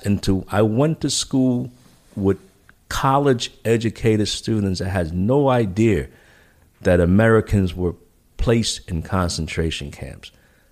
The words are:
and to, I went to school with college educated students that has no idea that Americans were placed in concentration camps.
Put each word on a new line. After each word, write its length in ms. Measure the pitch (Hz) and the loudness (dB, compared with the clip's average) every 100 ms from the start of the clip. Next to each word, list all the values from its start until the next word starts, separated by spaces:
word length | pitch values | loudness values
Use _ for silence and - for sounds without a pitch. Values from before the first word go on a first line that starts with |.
| 101 | -2
and 160 | 101 | -2
to, 220 | - 95 - | 0 -2 0
I 100 | 101 | 0
went 400 | 110 110 151 156 | 2 2 0 0
to 80 | 147 | -4
school 640 | - - 135 131 123 123 - _ _ _ - | -4 -2 0 2 0 -4 -12 _ _ _ -2
with 220 | 98 98 - _ _ _ - | 0 0 -4 _ _ _ -10
college 640 | - 139 135 143 120 - - 110 | -4 0 2 2 0 -2 -8 0
educated 640 | 113 113 - 117 107 101 | 0 0 -2 0 0 0
students 520 | - - 110 98 92 | -4 -4 -2 -2 -2
that 100 | 92 | -4
has 220 | 95 82 | -4 -2
no 380 | 87 101 139 139 | -2 0 2 2
idea 580 | 123 107 92 113 92 67 - _ _ _ _ _ _ | 2 0 0 2 2 -2 -12 _ _ _ _ _ _
that 180 | 98 90 | 2 4
Americans 720 | 87 95 113 110 - 107 92 90 | 4 4 6 4 2 0 0 -2
were 200 | 90 82 _ _ _ - | -4 -6 _ _ _ -4
placed 500 | - 117 107 - - | 0 0 0 -6 -8
in 120 | 85 | -8
concentration 880 | 78 95 87 - 78 - 82 - 71 | -4 -2 -2 -4 -6 -4 -4 -6 -10
camps. 420 | - 65 - - _ _ _ _ | -14 -18 -18 -20 _ _ _ _